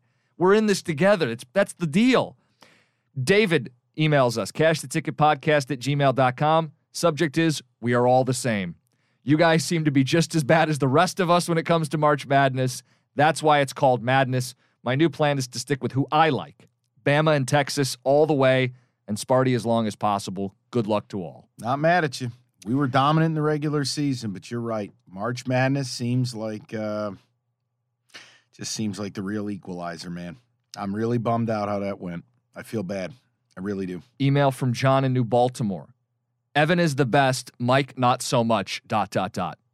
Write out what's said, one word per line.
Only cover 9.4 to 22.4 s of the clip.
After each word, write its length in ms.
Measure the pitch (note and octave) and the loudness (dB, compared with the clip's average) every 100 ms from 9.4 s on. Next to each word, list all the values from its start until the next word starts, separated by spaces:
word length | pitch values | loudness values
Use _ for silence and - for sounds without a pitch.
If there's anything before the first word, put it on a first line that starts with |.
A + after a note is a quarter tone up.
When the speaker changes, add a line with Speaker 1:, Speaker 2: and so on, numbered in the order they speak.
| E3+ D#3+ - | 4 4 2
Speaker 1:
seem 180 | E3+ | 0
to 80 | D#3 | 2
be 140 | C#3 C3 | 2 2
just 280 | E3+ D#3 D#3+ | 2 0 0
as 100 | B2+ | 2
bad 240 | D#3+ D#3 | 4 4
as 100 | D3 | 0
the 80 | C3+ | 2
rest 320 | C#3 F3+ - | 2 2 0
of 100 | E3+ | 2
us 200 | F3 F3 | 2 2
when 80 | E3 | -2
it 80 | D#3 | 0
comes 240 | E3 D#3 | 0 0
to 80 | D#3+ | 0
March 280 | D3+ D3 C3 | 2 2 2
Madness. 580 | C#3 C#3 C3 B2+ - - _ _ - | 2 2 0 -4 -4 -14 _ _ 0
That's 280 | D3+ - | 2 2
why 160 | D3+ D3 | 2 2
it's 140 | C#3 | 2
called 280 | - C#3 B2 | 0 2 2
Madness. 540 | A2+ C3+ C3 B2+ B2+ - _ _ | 2 2 2 0 -4 -10 _ _
My 140 | A#2 C3+ | -4 0
new 140 | E3 | 0
plan 280 | - D3 C#3+ | 2 0 0
is 100 | B2+ | -4
to 100 | A#2 | -8
stick 240 | - C#3 | -6 -4
with 80 | A#2+ | -4
who 160 | B2+ - | -4 0
I 200 | D3+ D#3+ | 2 2
like. 400 | G2+ D2+ - _ _ _ _ | 2 -6 -18 _ _ _ _
Bama 320 | - C#3+ D#3 D3+ | 0 2 2 2
and 100 | B2+ | 2
Texas 520 | D3 C3+ - C3 - C3 | 0 0 -2 -4 -4 2
all 200 | C#3+ D#3 | 4 4
the 80 | |
way, 380 | D3 C3 C3 B2+ B2+ _ _ - | 4 2 2 0 -6 _ _ -10
and 80 | G#2 | -8
Sparty 360 | - B2+ C3 | 0 2 2
as 120 | B2 A2 | 0 0
long 220 | A#2 A2 | 0 -2
as 100 | G2 | -2
possible. 580 | G#2+ G2+ G#2 F#2+ G2 - _ | -2 -2 -4 -8 -8 -10 _
Good 160 | B2 G#2 | -4 -2
luck 220 | G#2 - | -2 -4
to 120 | G#2 | -10
all." 280 | E2 - _ - | -10 -14 _ -10
Speaker 2:
Not 220 | G#2+ C#3 | -6 -2
mad 260 | D#3 F3+ D#3 | 2 2 0
at 160 | A#2+ | -4
you. 100 | B2 - | -10 -12